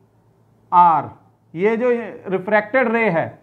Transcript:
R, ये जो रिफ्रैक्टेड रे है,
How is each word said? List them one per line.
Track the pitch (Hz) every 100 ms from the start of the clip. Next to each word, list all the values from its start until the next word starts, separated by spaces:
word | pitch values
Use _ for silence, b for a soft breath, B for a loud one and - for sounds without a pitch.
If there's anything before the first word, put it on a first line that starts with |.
| _ _ _ _ _ _ _
R, | 180 175 156 117 - _ _ _
ये | 160 202 226
जो | 247 233 208 - 214
रिफ्रैक्टेड | 185 180 208 214 262 233
रे | 226 220
है, | 165 117 -